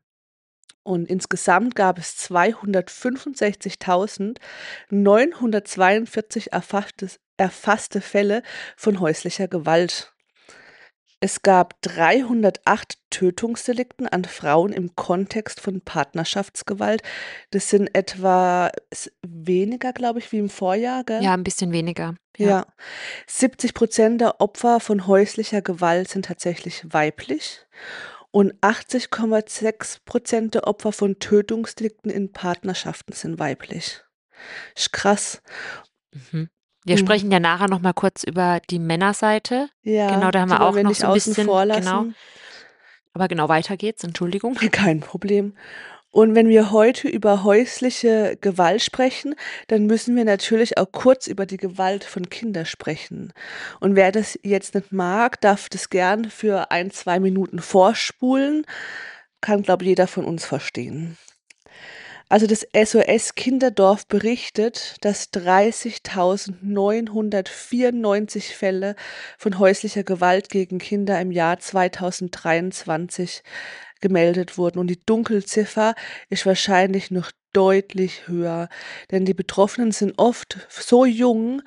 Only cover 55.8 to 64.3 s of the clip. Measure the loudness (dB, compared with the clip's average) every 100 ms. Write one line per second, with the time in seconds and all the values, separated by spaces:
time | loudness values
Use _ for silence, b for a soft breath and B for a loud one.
55.8 | -2 0 2 0 -4 -4 -2 0 0 -2
56.8 | -4 -6 -2 2 2 0 -2 -6 2 6
57.8 | 6 4 -4 -4 0 2 2 0 -4 B
58.8 | B B B B B -8 0 0 2 0
59.8 | 2 2 2 0 -6 -6 -6 -6 -6 -8
60.8 | -8 -8 -10 -12 _ _ _ _ _ B
61.8 | B B B B B 4 4 0 2 2
62.8 | 4 4 4 2 0 -4 -2 2 2 4
63.8 | 4 4 0 -2 0